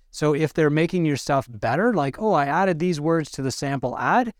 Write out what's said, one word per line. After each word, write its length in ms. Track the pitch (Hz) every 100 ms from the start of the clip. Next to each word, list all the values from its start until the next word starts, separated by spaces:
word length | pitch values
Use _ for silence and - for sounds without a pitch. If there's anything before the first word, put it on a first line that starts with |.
| _
So 220 | - 151
if 200 | 147 156
they're 160 | - 156
making 340 | 147 170 185
your 140 | 160 139
stuff 280 | - 139 131
better, 440 | 110 113 135 233
like, 280 | 202 139 -
"Oh, 100 | 220
I 140 | 170 139
added 340 | 156 196 160
these 220 | 180 160
words 280 | 151 165 151
to 100 | -
the 100 | 135
sample 460 | - 139 139 127 127
ad," 360 | 127 208 254